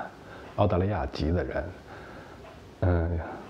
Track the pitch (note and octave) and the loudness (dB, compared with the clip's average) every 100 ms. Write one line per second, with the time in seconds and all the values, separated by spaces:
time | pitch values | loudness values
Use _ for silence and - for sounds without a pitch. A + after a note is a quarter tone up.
0 | - - - - - - G2+ F2+ F#2 E2 | -6 -12 -16 -14 -6 2 4 6 4 2
1 | C2+ - D2+ F2 - - F2+ - - - | 0 0 2 4 2 -2 -4 -8 -14 -14
2 | - - - - - - - - F#2 E2+ | -14 -14 -16 -16 -16 -16 -18 2 4 6
3 | E2 E2+ - - | 4 0 -2 -8